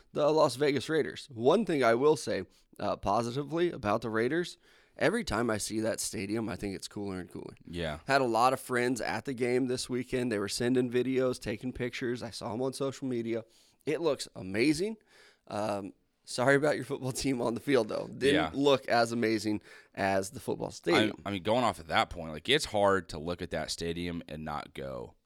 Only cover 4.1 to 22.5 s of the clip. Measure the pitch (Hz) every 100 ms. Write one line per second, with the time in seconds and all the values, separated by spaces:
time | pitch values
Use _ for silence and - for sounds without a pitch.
4.1 | 110 123 160 175 - _ _ _ - 131
5.1 | 233 - 107 120 107 - 110 110 98 -
6.1 | 104 101 110 110 90 101 92 - - 101
7.1 | 92 87 - - - - 85 80 76 -
8.1 | 139 127 110 127 131 - 123 123 131 -
9.1 | 101 123 117 123 127 131 127 - 123 123
10.1 | 127 127 104 101 - 120 127 123 123 123
11.1 | 131 127 120 - 107 127 - 123 - 120
12.1 | 120 117 - 113 110 131 131 135 131 135
13.1 | 123 117 113 - _ _ _ - 156 160
14.1 | 127 - 117 95 98 139 151 208 220 _
15.1 | - - _ - 104 107 101 98 - _
16.1 | _ - - 123 139 147 107 127 139 127
17.1 | 127 139 127 120 117 - 131 107 - 117
18.1 | - 135 - - 131 143 131 - 117 117
19.1 | 117 110 110 107 104 - - - - 98
20.1 | 98 95 127 - 110 107 - - 170 107
21.1 | - - 101 87 120 117 90 80 95 117
22.1 | 90 80 78 95